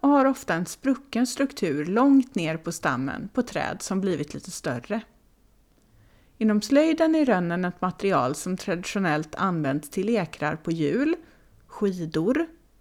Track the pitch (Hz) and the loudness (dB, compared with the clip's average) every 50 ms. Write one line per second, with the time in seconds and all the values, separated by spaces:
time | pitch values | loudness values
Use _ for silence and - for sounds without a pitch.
0 | - 277 285 277 262 269 254 - - - 170 165 175 - - - - 269 262 - | 2 4 6 6 4 4 2 0 -2 -4 -2 -2 -4 -6 -8 -4 -2 -2 -2 -2
1 | - - - 226 254 247 - - 277 269 - - 208 165 135 147 151 170 196 233 | -4 -4 -2 0 0 0 0 -2 -2 -2 -2 -2 -2 0 0 0 -2 0 2 4
2 | 269 285 277 269 262 - - - 165 156 160 160 - 170 160 - - 160 131 123 | 6 6 6 6 4 2 -2 -4 -2 -2 -4 -4 -6 -8 -6 -2 -2 -2 -2 -2
3 | 135 139 - - - 202 - 254 240 - - 160 - - - - - - 190 190 | -2 -4 -6 -8 -10 -4 -4 -4 -4 -2 -4 -6 -4 -4 -6 -8 -6 -4 -2 -2
4 | 190 190 170 135 147 - - - - - - - - 156 123 120 - - 208 226 | 0 0 -2 -2 -4 -8 -10 -12 -12 -12 -12 -8 -6 -6 -6 -6 -6 -6 -6 -6
5 | - - _ _ _ _ _ _ _ _ _ _ _ _ _ _ _ _ _ _ | -6 -10 _ _ _ _ _ _ _ _ _ _ _ _ _ _ _ _ _ _
6 | - _ _ _ _ _ _ - 220 220 208 214 214 - 277 285 311 330 320 330 | -20 _ _ _ _ _ _ 0 2 2 2 2 2 4 4 4 6 4 4 4
7 | 330 320 320 311 294 262 208 185 175 170 170 180 185 180 180 - 180 180 170 - | 4 4 4 4 4 4 2 2 2 0 -2 -2 -2 -4 -2 -2 -4 -4 -2 -2
8 | - 196 180 139 120 131 151 - - 185 190 180 - 208 165 175 185 - - 202 | 0 0 2 2 2 0 -2 -4 -4 -6 -6 -4 -4 -4 -4 -4 -4 -4 -2 0
9 | 190 165 156 151 160 - - - 190 190 175 160 147 135 135 151 - - - 196 | 0 2 0 0 -2 -6 -4 -2 -2 0 0 0 0 0 -2 -2 -4 -6 -4 -4
10 | 185 220 240 208 170 - - - 147 151 156 156 - 175 165 165 151 143 165 240 | -2 0 0 0 -2 -4 -6 -6 -4 -4 -4 -4 -4 -4 -2 0 0 0 0 0
11 | 285 311 349 339 - - - _ _ _ - - _ - - - 214 196 185 180 | 0 0 -2 -4 -6 -14 -20 _ _ _ -20 -20 _ -20 -6 -4 -2 -2 -2 -4
12 | 165 160 - 160 165 220 269 311 339 330 - _ _ _ _ _ | -6 -4 -2 0 0 2 2 0 -2 -4 -8 _ _ _ _ _